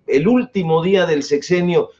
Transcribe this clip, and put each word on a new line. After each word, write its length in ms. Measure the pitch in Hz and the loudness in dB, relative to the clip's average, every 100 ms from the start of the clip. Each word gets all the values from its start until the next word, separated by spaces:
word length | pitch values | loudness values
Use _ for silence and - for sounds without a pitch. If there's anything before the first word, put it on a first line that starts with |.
| - | -2
el 200 | 135 170 | 0 2
último 540 | 247 - 196 165 160 | 0 0 -4 0 0
día 240 | 175 196 175 | 2 0 0
del 180 | 147 | -2
sexenio 680 | 135 143 - 180 175 170 - - | -2 -4 0 0 2 0 -2 -8